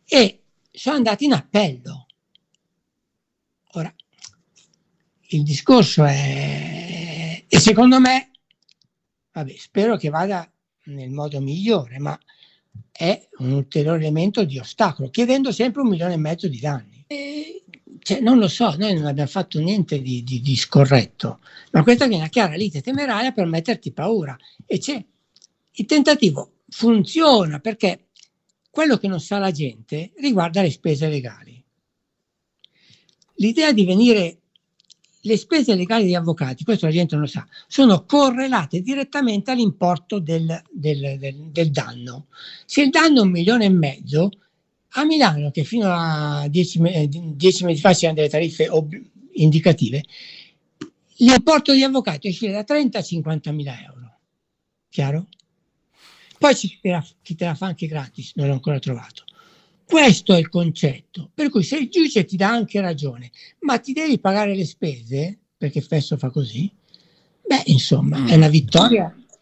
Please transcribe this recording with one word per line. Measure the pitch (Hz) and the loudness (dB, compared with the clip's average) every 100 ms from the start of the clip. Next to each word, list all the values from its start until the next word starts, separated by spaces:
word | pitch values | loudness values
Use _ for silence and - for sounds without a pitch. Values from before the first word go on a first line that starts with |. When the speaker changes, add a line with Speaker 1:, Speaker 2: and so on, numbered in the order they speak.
Speaker 1:
e | - 294 196 - _ _ _ | 0 4 4 0 _ _ _
sono | - 254 294 | -10 -4 0
andato | 220 202 | 0 0
in | 285 | 0
appello. | 180 - 208 190 127 127 131 - _ _ _ _ _ _ _ _ _ _ _ _ _ _ _ _ | 0 0 -2 -2 -4 -14 -16 -18 _ _ _ _ _ _ _ _ _ _ _ _ _ _ _ _
Ora, | 175 160 _ _ _ - _ _ _ _ _ _ _ _ _ - | -12 -12 _ _ _ -20 _ _ _ _ _ _ _ _ _ -6
il | 156 | -4
discorso | 147 139 - 254 165 - | -2 -2 4 6 6 4
è, | 147 139 139 135 143 143 151 160 - - - 156 165 165 - | 2 2 -4 -4 -6 -8 -10 -12 -12 -12 -12 -10 -10 -10 0
e | - | 4
secondo | 220 208 254 262 | 6 6 6 8
me, | 254 262 - _ _ _ _ _ _ _ _ _ _ | 6 2 -4 _ _ _ _ _ _ _ _ _ _
vabbè, | 165 135 - | -12 -12 -12
spero | - - 226 196 | -8 -2 0 0
che | 151 | -2
vada | 156 190 185 165 _ _ _ - | -4 -4 -6 -10 _ _ _ -18
nel | 139 127 | -14 -12
modo | 139 147 143 | -10 -8 -6
migliore, | 135 160 214 202 120 127 | -6 -4 0 0 -2 -10
ma | 147 147 _ _ _ _ _ 107 - | -10 -10 _ _ _ _ _ -20 -20
è | - 165 233 _ - | -6 -2 -2 _ -8
un | 127 | -4
ulteriore | 139 139 160 147 165 | -2 -2 -2 -2 -2
elemento | 156 156 190 220 | -2 -2 -2 -2
di | 196 131 | -4 -4
ostacolo, | - - 202 - 131 | -10 -2 -2 -2 -8
chiedendo | 226 240 269 269 | -2 0 0 0
sempre | 202 247 285 | -2 -4 -2
un | 247 | -2
milione | 175 175 | 0 -2
e | 165 | -4
mezzo | 151 170 185 | -4 -4 -6
di | 120 | -6
danni. | 147 135 - 123 - | -6 -6 -10 -20 -14
E, | 285 285 294 320 392 _ - _ - | -12 -10 -12 -14 -16 _ -20 _ -14
cioè, | - 226 | -6 -2
non | 233 254 | 4 4
lo | 190 | 4
so, | - 233 151 | 0 -2 0
noi | 214 | -2
non | 175 147 | -2 -2
abbiamo | 139 143 | -2 -4
fatto | 196 175 151 | -4 -6 -4
niente | 165 208 160 147 | -2 -2 -2 -4
di, | 131 123 | -6 -8
di, | 120 127 | -6 -4
di | 135 127 | -2 -2
scorretto, | - 143 135 135 104 - - - _ - - | 2 4 6 4 2 -6 -10 -10 _ -20 -2
ma | - | 2
questa | 156 240 269 | 4 4 4
è | 180 | 0
una | 156 | -2
chiara | 240 190 156 | 0 -2 -2
lite | 208 151 | -6 -6
temeraria | 233 269 277 208 254 | -6 -4 -2 -2 -4
per | 214 170 | -2 -2
metterti | 165 165 226 151 | -2 -4 -6 -6
paura. | 139 170 226 143 127 _ _ - | -6 -4 -2 -4 -12 _ _ -6
E | 208 | -6
c'è, | - 269 - _ _ _ _ _ _ | -4 -10 -10 _ _ _ _ _ _
il | - 202 | -8 0
tentativo | 302 302 294 190 139 - _ _ | 2 4 4 2 0 -8 _ _
funziona, | - 233 220 - 320 320 233 165 147 | -2 2 2 2 2 4 4 2 -4
perché | 220 214 190 - _ _ _ _ _ _ _ | -6 -2 -4 -4 _ _ _ _ _ _ _
quello | - 311 233 | -2 0 0
che | 196 | -2
non | 175 | -6
sa | - 202 | -6 -4
la | 190 | -4
gente | 147 139 110 110 151 180 - | -4 -6 -8 -12 -12 -12 -6
riguarda | 277 196 170 175 | -2 0 0 0
le | 180 | 0
spese | - 170 143 156 | -2 -4 -2 -2
legali. | 147 123 - - 120 _ _ _ _ _ _ _ _ _ _ _ _ _ _ _ _ _ - | -4 -8 -14 -20 -20 _ _ _ _ _ _ _ _ _ _ _ _ _ _ _ _ _ -2
L'idea | 208 233 311 | -2 2 2
di | 214 180 | 4 4
venire, | 185 240 214 170 - _ _ _ _ _ _ _ _ | 4 4 4 2 -6 _ _ _ _ _ _ _ _
le | 202 214 | -2 -2
spese | - 320 240 190 | 0 -2 0 0
legali | 180 226 | 0 0
degli | 190 175 | 0 0
avvocati, | 165 156 131 127 | -2 -4 -4 -6
questo | - 208 160 | -2 0 0
la | |
gente | 165 165 151 | 0 0 -2
non | 147 | -4
lo | |
sa, | - - - _ | -8 -14 -20 _
sono | - 262 180 - | 4 6 6 2
correlate | 285 277 240 269 233 147 180 | 2 2 2 -2 -2 -4 -6
direttamente | 196 277 269 285 247 208 202 | -4 -6 -4 -2 -2 -2 -2
all'importo | 254 214 - 175 170 - 208 | -2 -2 0 0 -2 -4 -8
del, | 156 165 160 160 - | -4 -4 -4 -6 -12
del, | 277 151 143 139 135 | -8 -4 -4 -6 -8
del, | 135 139 156 | -10 -12 -10
del | 151 160 | -2 -2
danno. | 139 120 120 123 127 - - - - - | -2 -6 -10 -16 -16 -20 -20 -20 -20 -6
Se | - | 0
il | 285 | 2
danno | 330 330 269 | 4 4 4
è | |
un | 196 | 4
milione | 175 180 240 202 | 2 2 2 4
e | |
mezzo, | 180 147 131 - 151 196 - _ _ _ _ _ | 2 2 -4 -4 -2 -2 -4 _ _ _ _ _
a | - | -2
Milano, | 302 311 220 147 147 | 0 4 2 2 -4
che | 160 | -4
fino | 143 233 196 | -4 -2 0
a | 170 165 151 147 147 147 | 0 -2 -2 -4 -4 -2
dieci | 165 180 165 | 0 0 0
me-, | 170 | 0
eh, | 170 147 | 0 -2
dieci | 156 165 139 185 185 180 | -4 -10 0 2 2 0
mesi | 156 | 2
fa | 190 | 4
c'erano | 175 165 156 | 4 2 0
delle | 151 | 0
tariffe | 151 165 165 - | 0 -4 -2 0
ob-, | 160 151 202 - _ - | 0 -2 -10 -18 _ -12
indicative, | 320 156 160 175 - 113 135 - - - - - _ _ - - _ _ - | 0 4 4 4 2 0 -4 -8 -16 -20 -20 -20 _ _ -20 -20 _ _ 4
l'importo | 240 247 320 302 294 | 6 6 6 2 4
degli | 269 | 4
avvocati | 269 262 202 147 208 | 4 0 -2 -6 -6
oscilla | 170 214 | -6 -4
da | 202 | -4
trenta | 208 294 269 214 | -2 0 0 -2
a | |
cinquantamila | - 170 151 156 151 151 143 117 | -6 -6 -4 -6 -6 -8 -8 -12
euro. | - 127 120 _ _ _ _ _ _ _ _ | -16 -20 -20 _ _ _ _ _ _ _ _
Chiaro? | - 139 151 196 _ _ _ _ _ _ _ _ _ _ - | -6 -4 -4 -8 _ _ _ _ _ _ _ _ _ _ 0
Poi | 285 - | 2 2
ci, | 196 - | -4 -6
te | 190 | -4
la, | 175 160 _ | -4 -6 _
chi | - 160 | -14 -8
te | 175 | -6
la | |
fa | 156 190 | -6 -8
anche | 170 160 | -8 -8
gratis, | 151 131 - 120 - | -10 -12 -16 -14 -6
non | 139 | -4
l'ho | |
ancora | 135 151 139 | -2 -4 -4
trovato. | 131 120 - - _ _ _ _ _ _ - | -6 -10 -12 -20 _ _ _ _ _ _ 0
Questo | 320 277 - - | 4 6 6 4
è | 180 | 2
il | 147 | 2
concetto, | 175 165 160 147 135 _ - 143 | -2 -2 0 -4 -4 _ -16 -14
per | - 294 | -6 -2
cui | 220 | -2
se | 165 311 | -2 -2
il | 262 | -2
giudice | 370 311 214 170 | 0 2 0 -2
ti | 180 | 0
dà | 196 | 0
anche | 233 214 202 | 0 -2 -4
ragione, | 185 151 143 120 123 _ - _ | -4 -4 -8 -10 -16 _ -20 _
ma | 294 240 | -4 -2
ti | - | -4
devi | 269 320 240 | -4 -2 0
pagare | 196 196 208 | 0 0 0
le | 196 175 | -2 -6
spese, | - 170 123 117 135 170 208 _ - | -6 -8 -8 -8 -6 -6 -10 _ -8
perché | 143 147 | -6 -6
spesso | - 156 - 147 | -2 -2 -2 -4
fa | 131 | -4
così, | 147 123 107 196 _ _ _ _ _ _ _ - | -4 -6 -6 -8 _ _ _ _ _ _ _ -2
beh, | - - | -2 4
insomma, | 135 - 131 139 143 | 2 4 0 0 -2
Speaker 2:
Mm. | 123 | 4
Speaker 1:
è | 160 | 6
una | 156 | 8
vittoria | 156 117 165 233 220 165 - _ _ | 6 4 4 4 2 0 -8 _ _